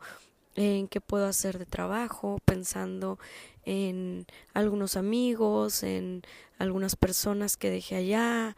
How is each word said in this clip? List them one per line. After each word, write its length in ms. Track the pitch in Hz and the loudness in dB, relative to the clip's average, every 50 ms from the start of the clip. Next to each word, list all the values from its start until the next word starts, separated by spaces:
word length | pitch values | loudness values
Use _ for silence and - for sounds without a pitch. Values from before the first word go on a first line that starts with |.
| - - - - - - _ _ _ _ _ | -8 -14 -16 -18 -20 -20 _ _ _ _ _
en 320 | - 208 202 202 196 196 | 0 2 4 4 2 0
qué 140 | - - 202 | -2 -4 -6
puedo 240 | - - 202 202 202 | -4 0 0 2 2
hacer 320 | 196 190 - - 196 185 | 2 0 0 0 0 -2
de 80 | 180 175 | -4 -6
trabajo, 760 | - - 185 180 185 202 226 240 220 - - - 202 202 202 - | -6 -4 -4 -2 -2 0 -2 -2 -4 -6 -6 -4 -4 -4 4 4
pensando 720 | - 190 185 185 - - 190 190 185 185 190 190 190 190 - - - - - - - - - - | 4 4 4 -2 -4 -2 -2 -4 -4 -4 -4 -4 -6 -6 -6 -12 -18 -18 -18 -18 -20 -20 -10 -6
en 640 | - 196 196 196 190 185 185 185 180 180 180 175 - - - - - - | -4 -2 0 0 -2 -2 -4 -4 -6 -6 -8 -10 -14 -18 -20 -20 -4 0
algunos 420 | 202 208 214 202 208 196 190 - | 2 2 2 2 0 0 0 0
amigos, 880 | 190 190 202 226 247 247 247 233 220 226 208 214 214 214 214 202 - | 0 0 2 2 4 2 2 2 2 2 2 4 2 2 0 0 -2
en 400 | 196 190 190 185 185 185 180 180 - - - - - - _ - | 0 0 -2 -2 -2 -4 -6 -8 -10 -14 -20 -20 -20 -20 _ -4
algunas 360 | 185 190 185 190 190 190 - | -2 0 0 0 0 0 2
personas 640 | - - 190 180 - - 208 202 202 208 208 - | 2 2 4 4 2 2 2 0 0 0 0 0
que 140 | - - 196 | 0 0 0
dejé 240 | 185 185 180 - 190 | 0 -2 -4 -4 -2
allá, 600 | 185 185 190 208 220 233 233 240 226 226 220 208 | -2 0 2 2 4 4 2 2 0 0 -2 -4